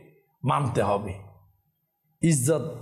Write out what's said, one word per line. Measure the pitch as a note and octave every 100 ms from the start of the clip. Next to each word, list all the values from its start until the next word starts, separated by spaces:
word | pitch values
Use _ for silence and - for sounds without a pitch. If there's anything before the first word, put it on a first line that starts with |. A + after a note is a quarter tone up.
| - _ _ _
মানতে | C3 C#3+ C#3 -
হবে, | G2+ G2+ G#2 F#2+ - - _ _ _ _ _ _ _ _
ইজ্জত | E3 D3 B2 D#3 A#2+ -